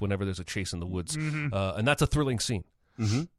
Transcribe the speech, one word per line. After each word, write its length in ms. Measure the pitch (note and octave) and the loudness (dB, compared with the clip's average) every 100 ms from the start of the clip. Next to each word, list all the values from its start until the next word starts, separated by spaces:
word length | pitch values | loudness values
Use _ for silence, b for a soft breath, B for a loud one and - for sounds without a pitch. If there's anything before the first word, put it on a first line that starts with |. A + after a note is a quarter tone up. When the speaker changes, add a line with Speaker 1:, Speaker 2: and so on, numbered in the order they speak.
Speaker 1:
whenever 240 | G2+ G2 | 0 0
there's 140 | G2 F2+ | 0 -4
a 40 | |
chase 300 | F2 G2+ F2+ | -6 -4 -4
in 60 | F2 | -4
the 60 | |
woods. 300 | F2+ F#2 E2 D#3 | -4 -4 -4 -4
Speaker 2:
Mm-hmm. 360 | D#3 D3+ D3 | -2 -2 -2
Speaker 1:
Uh, 200 | G2 F#2+ | 0 0
and 140 | F#2+ B2 | 2 2
that's 140 | D3 | 4
a 60 | D3 | 4
thrilling 320 | D3+ C3+ A#2 | 4 2 0
scene. 240 | - G2+ - _ _ - | 0 -2 -6 _ _ -2
Speaker 3:
Mm-hmm. 240 | G#2+ A#2+ E3+ | 0 2 0